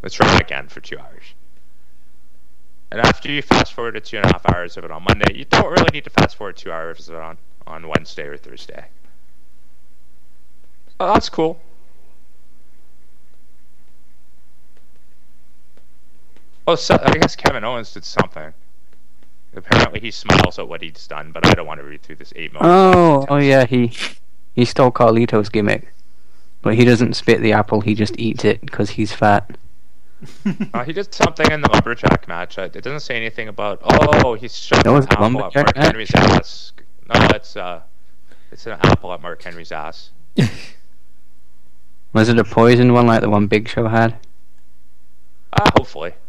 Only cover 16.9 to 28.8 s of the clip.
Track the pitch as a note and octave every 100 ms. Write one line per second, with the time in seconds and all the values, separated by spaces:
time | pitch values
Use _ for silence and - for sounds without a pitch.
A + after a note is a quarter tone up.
16.9 | F3+ C#3 D#3 D3+ - - B2+ A2 B2 G#2
17.9 | - - - - - D#2 - - - -
18.9 | - - - - - - - - A2 A2+
19.9 | G#2+ A2 - G#2 F#2 F#2+ - E2 E2 E2
20.9 | - - D2+ D#2 D#2+ E2 E2+ D#2+ D2+ C#2+
21.9 | D2 - D2+ C#2+ - D#2+ - D#3 F3+ F#3+
22.9 | F#3 E3+ C#3+ C#3 C#3+ C#3+ C3+ B2+ B2+ A#2
23.9 | - - - - - - - A#2+ - C3
24.9 | - A#2+ A2+ A#2+ A2+ G#2 A2 G#2 G#2 -
25.9 | - - - - - - - A2 A2+ A#2+
26.9 | A#2 A#2+ - - A#2 A2+ G#2 G#2+ G#2+ G2+
27.9 | G#2 G#2+ - A2+ - G#2+ - - -